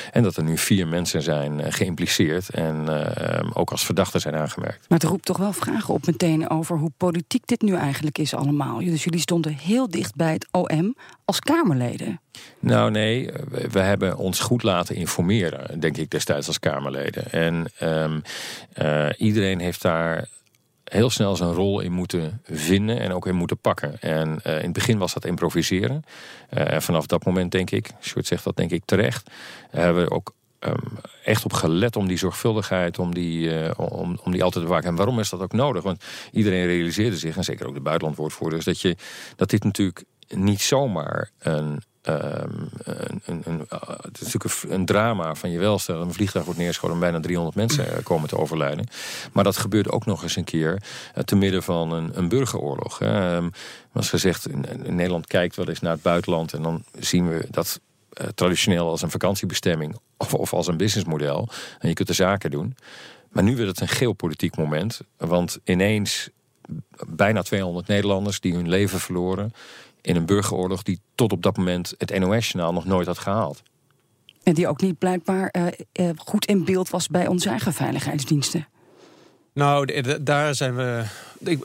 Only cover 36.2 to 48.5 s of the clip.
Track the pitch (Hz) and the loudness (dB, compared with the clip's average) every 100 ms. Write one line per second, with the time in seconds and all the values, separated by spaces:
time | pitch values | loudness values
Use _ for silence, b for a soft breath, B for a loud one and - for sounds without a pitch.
36.2 | B 110 104 92 90 87 85 82 117 85 | B 2 4 4 2 2 0 0 0 0
37.2 | 80 82 85 - 62 69 69 82 80 76 | -4 -4 -4 -4 -8 -6 -2 0 0 -2
38.2 | 76 - 80 80 85 85 92 82 B B | -6 -4 -4 -2 -2 0 0 -2 B B
39.2 | B - 92 107 104 98 98 - - _ | B -2 2 2 2 2 0 -2 -18 _
40.2 | _ - 98 101 - 135 139 87 73 - | _ 0 2 2 2 2 2 -2 -4 -4
41.2 | - _ - 76 76 73 - _ - 76 | -6 _ -2 0 -2 -6 -10 _ -2 -2
42.2 | 73 - - - 80 - - - - - | -2 -6 -6 -8 -8 -10 -10 -8 -6 -8
43.2 | - 85 85 82 - - - - - - | -6 -8 -6 -6 -6 -10 -10 -12 -12 -12
44.2 | - 107 110 - - 95 92 101 113 101 | -4 -4 -2 -4 -2 0 2 2 2 0
45.2 | 80 76 90 85 101 101 - 85 87 82 | -2 -4 -4 0 2 2 0 -4 -4 -2
46.2 | 101 92 80 85 87 80 87 85 87 85 | -2 -2 -4 -2 -2 0 -2 0 0 0
47.2 | 85 87 82 101 117 147 85 82 - 85 | -2 -2 -2 0 0 0 0 -4 0 0
48.2 | 73 - 78 | 0 -2 -2